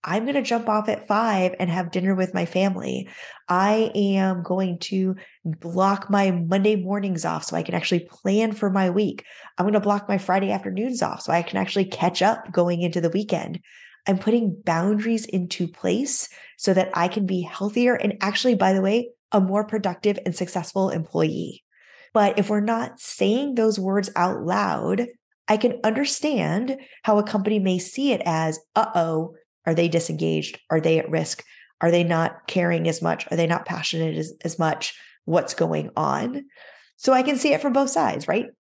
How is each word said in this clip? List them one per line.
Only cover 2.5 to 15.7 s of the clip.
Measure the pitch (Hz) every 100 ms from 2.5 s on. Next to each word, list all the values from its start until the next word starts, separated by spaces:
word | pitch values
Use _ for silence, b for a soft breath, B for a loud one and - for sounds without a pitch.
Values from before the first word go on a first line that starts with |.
| 185 196 185 - - 190 B B B -
I | 180 196 220 220 214
am | 202 196 190 180
going | 175 185 190 175
to | - 190 190 190 B B
block | 165 160 170 180 196 202 -
my | 202 196
Monday | 175 165 196 202 214
mornings | 185 202 196 170
off | 165 160
so | - 165
I |
can | 180
actually | 175 - 180 -
plan | - 190 202 220
for | 208 202
my | 190 185
week. | 180 208 - B B B -
I'm | 185
gonna | 208
block | 202 202 202
my | 196
Friday | 190 190 196
afternoons | 196 196 185 240 247
off | - -
so | -
I | 170
can | 170 190
actually | 190 202 190
catch | - 175 180
up | 190 226 -
going | 180 175 170
into | 175 170
the | 165
weekend." | 190 214 156 - 170 B B B B -
I'm | 190
putting | 220 233 214 -
boundaries | - 165 190 214 226 226 220
into | 190 175 -
place | 175